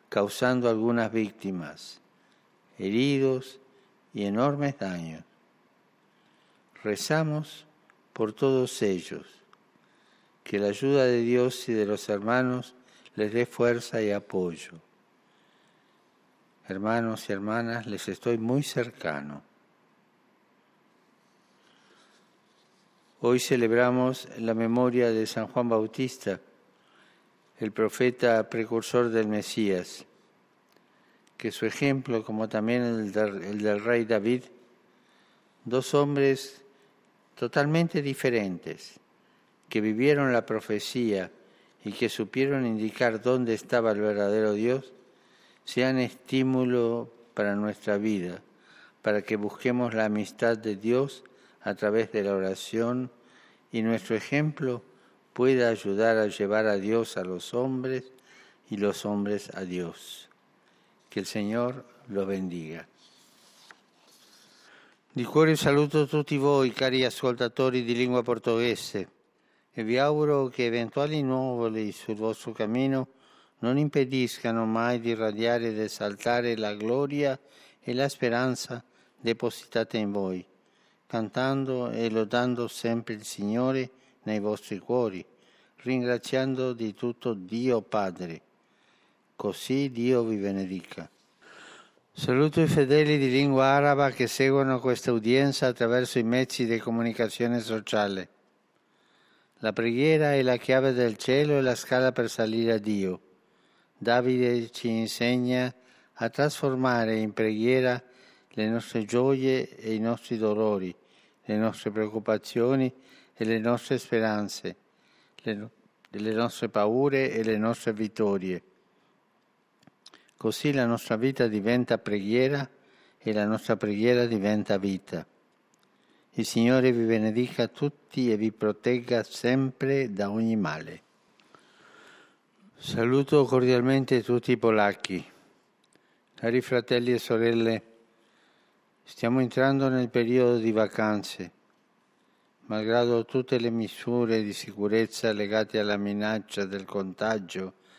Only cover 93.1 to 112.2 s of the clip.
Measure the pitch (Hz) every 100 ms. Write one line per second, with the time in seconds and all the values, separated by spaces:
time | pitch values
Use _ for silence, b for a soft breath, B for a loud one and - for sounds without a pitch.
93.1 | 147 135 131 143 131 135 143 143 139 139
94.1 | 123 117 - 135 139 135 127 131 120 -
95.1 | 117 110 131 139 131 127 117 117 123 123
96.1 | 123 113 123 123 - 117 113 120 117 117
97.1 | 110 110 - 120 120 110 110 101 110 101
98.1 | 95 85 _ _ _ _ _ b b b
99.1 | b b b b _ 110 104 117 117 151
100.1 | 160 147 139 127 123 - 131 135 123 120
101.1 | 104 - 135 147 143 131 117 - 127 131
102.1 | 123 113 - 110 113 117 110 107 101 95
103.1 | 90 - _ b b b b b _ 107
104.1 | 120 127 127 123 120 113 - 117 113 113
105.1 | - 120 123 123 127 127 - b b b
106.1 | - 113 - 151 - 139 131 131 120 110
107.1 | 110 110 104 110 107 117 131 127 123 B
108.1 | B B B B - 107 117 - 117 104
109.1 | 120 131 131 131 131 - - 110 110 113
110.1 | 117 - 117 110 104 107 101 90 - b
111.1 | b b b - 107 110 101 110 107 107
112.1 | 110